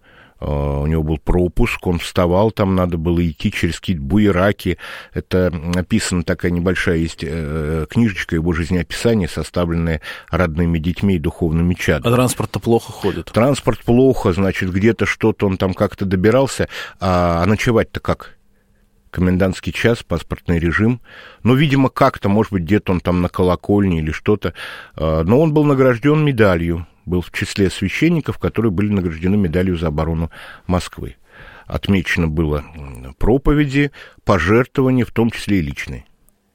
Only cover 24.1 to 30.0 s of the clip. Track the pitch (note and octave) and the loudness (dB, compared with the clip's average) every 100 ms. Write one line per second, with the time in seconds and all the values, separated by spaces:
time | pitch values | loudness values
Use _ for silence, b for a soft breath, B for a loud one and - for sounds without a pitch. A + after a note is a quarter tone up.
24.1 | D2+ - G#2 F2+ - B B B - D#2 | -4 -2 -2 -2 -8 B B B -4 -2
25.1 | D#2+ D#2+ B2 E3 D3+ D3 C3+ C3 A#2 C#3 | 0 2 4 4 2 2 4 2 2 2
26.1 | D#3 D3 B2+ G#2 F2+ E2+ E2+ E2+ _ - | 2 2 4 4 4 0 -4 -8 _ -4
27.1 | F2+ - - - - F#2+ - F#2+ - D#3+ | -4 -4 -6 -4 0 0 0 -4 0 0
28.1 | E3+ - - F2+ - A2+ F2 G#2 G2+ F2 | 0 -2 -4 -4 0 -2 0 0 0 -2
29.1 | D#2+ F2+ G#2 F#2 D#2+ F#2 F2 E2 D2 | -2 0 0 0 0 0 0 -2 -2